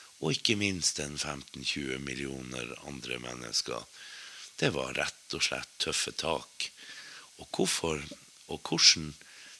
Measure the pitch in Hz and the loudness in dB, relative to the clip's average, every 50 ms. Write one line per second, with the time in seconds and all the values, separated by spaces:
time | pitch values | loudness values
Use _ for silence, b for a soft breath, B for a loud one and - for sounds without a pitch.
0 | B B B B - 80 139 - - - 113 101 104 98 95 87 76 - - - | B B B B 0 2 2 4 4 4 4 4 4 2 2 2 2 2 2 0
1 | 73 73 73 71 - 73 71 69 - - - 69 67 - - 76 71 65 65 67 | -2 -4 -2 -2 -2 -2 -4 -6 -6 -10 -10 -6 -2 -2 -2 0 0 -2 -2 -2
2 | 69 69 64 65 69 67 67 65 64 62 64 62 60 60 64 64 64 71 71 65 | -2 -4 -4 -4 -4 -4 -4 -4 -6 -6 -6 -6 -6 -6 -8 -8 -8 -8 -8 -6
3 | 62 62 62 62 62 62 62 62 62 58 - - - 62 62 57 57 - B B | -4 -4 -4 -4 -4 -6 -6 -6 -4 -2 0 0 0 0 -2 -4 -4 -8 B B
4 | B B B B B B B B B B B - 160 139 90 69 65 65 65 - | B B B B B B B B B B B 2 4 4 4 4 0 0 0 0
5 | 76 - - - - - - 82 - - 69 64 - - - - - 80 76 - | 0 0 -2 -6 -8 -6 -2 0 2 2 2 0 -4 -6 -4 -2 0 0 2 2
6 | - - - - - 80 80 67 - - - - - - - B B B B B | 0 0 -2 -2 0 0 0 0 -2 -6 -8 -6 -6 -6 -8 B B B B B
7 | B B B B B B B B - - - - 95 92 - - - 82 78 73 | B B B B B B B B -14 -4 0 2 4 4 4 2 2 2 0 0
8 | 73 78 - - - - - - - - 82 78 - - - - - - - 87 | -2 -6 -10 -12 -14 -18 -20 -18 -12 -8 -8 -6 -4 0 4 8 10 10 10 8
9 | 78 76 73 - B B B B B B B B | 4 -4 -6 -10 B B B B B B B B